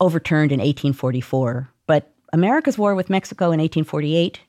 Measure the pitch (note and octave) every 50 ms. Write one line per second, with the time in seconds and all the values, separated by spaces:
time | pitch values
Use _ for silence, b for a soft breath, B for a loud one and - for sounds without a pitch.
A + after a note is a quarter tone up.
0 | F#3+ F3+ D#3+ E3 - - D#3+ D3+ D#3 C#3+ C#3 B2+ G#2+ D3 C3+ - - C#3 C3 -
1 | - B2+ B2 B2+ - - C3+ C3 B2+ A#2 B2 A#2+ C3+ - _ _ _ - D#3 D3
2 | - _ _ _ _ _ - E3 F3+ G#3+ C4 D#4 - C#4 - G#3+ G#3 G3+ G3 F#3
3 | F3+ - F#3+ F#3+ - - - - F#3 E3+ E3 D#3 D#3+ D#3 - D#3+ D3+ - - D3+
4 | D3 D3 D#3+ E3+ E3+ G3+ - - -